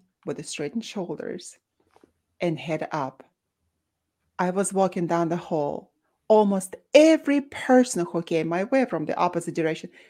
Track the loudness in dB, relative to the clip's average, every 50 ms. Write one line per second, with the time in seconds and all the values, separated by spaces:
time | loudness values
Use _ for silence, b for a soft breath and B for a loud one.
0 | _ _ _ _ -10 -10 -10 -10 -10 -12 -10 -8 -8 -6 -6 -8 -10 -8 -8 -8
1 | -8 -8 -8 -8 -8 -10 -10 -12 -14 -16 -20 _ _ _ _ _ _ _ _ _
2 | _ _ _ _ _ _ _ -4 -4 -4 -4 -4 -6 -6 -6 -6 -4 -4 -4 -4
3 | -4 -6 -8 -12 -20 _ _ _ _ _ _ _ _ _ _ _ _ _ _ _
4 | _ _ _ _ _ _ _ -4 -2 -2 0 -2 -2 -2 0 0 0 0 0 -2
5 | -2 0 0 0 0 0 -2 -4 -4 -4 -4 -2 -2 -2 -4 -8 -12 _ _ _
6 | _ _ _ _ _ 4 4 6 4 4 0 -2 -4 -8 -12 -18 _ _ 8 8
7 | 8 8 6 4 2 0 0 0 -2 -4 -10 -6 2 4 6 6 6 4 0 -4
8 | -4 -4 -4 -6 -4 -2 -2 -2 0 0 -2 -2 -2 0 0 0 0 0 -2 -4
9 | -4 -4 -2 -2 -2 -2 -2 -4 -6 -6 -4 -2 -2 -2 -2 -6 -10 -16 b b
10 | b b